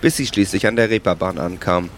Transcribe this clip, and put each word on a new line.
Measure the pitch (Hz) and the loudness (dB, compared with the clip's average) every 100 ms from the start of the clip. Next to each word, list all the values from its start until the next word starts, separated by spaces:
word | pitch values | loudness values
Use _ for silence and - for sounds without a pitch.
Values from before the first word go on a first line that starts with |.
bis | 165 160 | 2 0
sie | 131 | -4
schließlich | - 98 104 107 | 0 0 2 0
an | |
der | 117 113 | 2 2
Reeperbahn | 110 101 85 92 85 | 2 0 0 -2 -2
ankamen. | 85 90 - 90 87 | -6 -6 0 0 -2